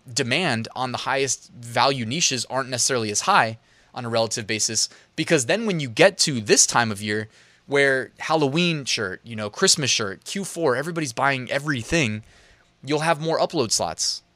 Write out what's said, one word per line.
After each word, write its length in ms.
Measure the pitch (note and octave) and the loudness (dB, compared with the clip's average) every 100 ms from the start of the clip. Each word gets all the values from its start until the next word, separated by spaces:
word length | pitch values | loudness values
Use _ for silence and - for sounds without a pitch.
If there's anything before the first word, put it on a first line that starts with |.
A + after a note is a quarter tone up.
| - | -8
demand 560 | A#2+ A#2+ C#3 F3+ A2+ A2+ - | -4 0 0 0 -2 -4 -6
on 160 | B2+ | -6
the 60 | A#2+ | -4
highest 520 | C3 C3+ C#3 - - | -2 0 0 -4 -8
value 540 | B2+ A#2 A#2+ C3 C#3 A2 | -18 -4 2 4 4 -2
niches 380 | D3+ - B2+ - | 0 0 -2 -4
aren't 220 | B2+ B2+ | -4 -4
necessarily 420 | B2 - B2+ A2 | -2 0 0 0
as 120 | G#2 | -2
high 360 | - F#3+ A2+ A2+ _ _ _ | 2 4 2 -2 _ _ _
on 120 | - | -10
a 40 | A#2+ | -2
relative 380 | A2+ A2+ B2 G#2 | 0 0 -2 -4
basis, 420 | A2 - A2 - - _ - | -2 -2 -2 -4 -6 _ -6
because 300 | D#3+ D#3+ A#2 | 2 2 2
then 200 | G3 A3+ | 0 0
when 140 | E3+ | -2
you 80 | C3+ | -4
get 280 | A2 F#3 - | 4 4 6
to 220 | - B2+ | 0 0
this 240 | G#2 - | 2 4
time 280 | - C3 A#2 | 4 2 0
of 100 | G2+ | -2
year, 260 | G#2 G#2+ A2 - - _ - | -2 -4 -4 -14 -20 _ -2
where 400 | C#3 C#3 C3 A#2 - | 2 4 2 -2 -10
Halloween 680 | - D#3+ C#3 D#3 F3 D#3 | -2 2 2 2 0 0
shirt, 360 | B2+ - G2 F#2 | -4 -4 -4 -6
you 100 | A#2 | -10
know, 140 | A2 G#2 | -8 -8
Christmas 420 | - - - C3 | 0 2 2 2
shirt, 340 | - G#2 F#2 | -2 -2 -8
Q 200 | - G3 | -10 -8
four, 320 | F#3+ E3+ D#3+ A#2+ | -8 -2 0 0
everybody's 380 | D#3 E3 D3 | -2 -4 -6
buying 360 | A#2 C3+ C3 B2+ | 0 0 0 -2
everything, 720 | C#3 D3+ C3+ - E3 B2 G#2+ - _ _ _ _ _ | -4 -2 -4 0 0 2 -2 -10 _ _ _ _ _
you'll 160 | C3+ D3 | -4 0
have 200 | D#3+ D#3+ | 0 0
more 180 | D#3+ D#3+ | 0 0
upload 340 | E3+ E3 G#2+ | 0 0 0
slots, 500 | - F2 - - - - | 0 -2 -4 -4 -6 -12